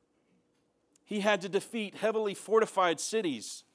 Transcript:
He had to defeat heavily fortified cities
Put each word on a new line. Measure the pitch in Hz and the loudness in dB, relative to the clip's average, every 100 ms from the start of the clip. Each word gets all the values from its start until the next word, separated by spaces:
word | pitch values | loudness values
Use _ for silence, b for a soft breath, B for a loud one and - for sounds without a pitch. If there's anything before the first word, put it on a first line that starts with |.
| _ _ _ _ _ _ _ _ _ _ | _ _ _ _ _ _ _ _ _ _
He | - 208 | -6 0
had | 202 208 | 2 2
to | 190 | 2
defeat | 185 - 233 202 | -4 -2 -6 -6
heavily | 131 220 220 214 | -2 -2 0 -2
fortified | 185 - 220 214 - 180 160 | -4 2 2 4 2 2 2
cities | - 220 185 120 - - _ | -2 -2 -2 -4 -8 -14 _